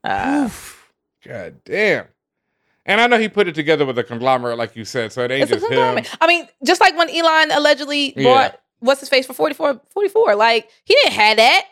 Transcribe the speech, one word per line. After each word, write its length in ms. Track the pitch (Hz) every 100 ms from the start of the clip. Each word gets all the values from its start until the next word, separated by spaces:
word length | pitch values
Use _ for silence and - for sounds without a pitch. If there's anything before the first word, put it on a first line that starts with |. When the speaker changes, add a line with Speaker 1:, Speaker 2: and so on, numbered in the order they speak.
Speaker 1:
Uh, 380 | - 98 269 294 254
Speaker 2:
Oof. 460 | - - - _ _ _ _ -
God 300 | 117 82 -
damn. 420 | - 175 208 135 90 _ _ _ _ _ _ _
And 160 | - 202
I 60 | 240
know 100 | 233
he 100 | 214
put 200 | 202 190
it 60 | 156
together 280 | 151 151
with 140 | 139 123
a 60 |
conglomerate, 540 | 120 117 127 127 123 117
like 180 | 113 113
you 80 |
said, 260 | 104 131 110
so 120 | 127
it 60 | 123
ain't 100 | 135
Speaker 1:
It's 60 | -
a 20 | -
Speaker 2:
just 80 |
him. 60 | 415
Speaker 1:
conglomerate. 460 | 131 - - - -
I 60 | 320
mean, 180 | 349 302 _
just 160 | 262 349
like 160 | 392 330
when 140 | 330
Elon 400 | 330 330 320 311
allegedly 600 | 302 294 277 285 285 277 -
Speaker 2:
Yeah. 80 | 254 262 -
Speaker 1:
bought 100 | - _ _
what's 200 | 233 269
his 80 | 277
face 180 | 269 262
for 60 |
forty-four, 480 | 254 302 294 302 233 _
forty-four. 460 | 392 403 440 453 208
Like, 340 | 226 233 - _
he 100 | - 523
didn't 120 | 427
have 240 | 214 214 214
that. 260 | 233 359 -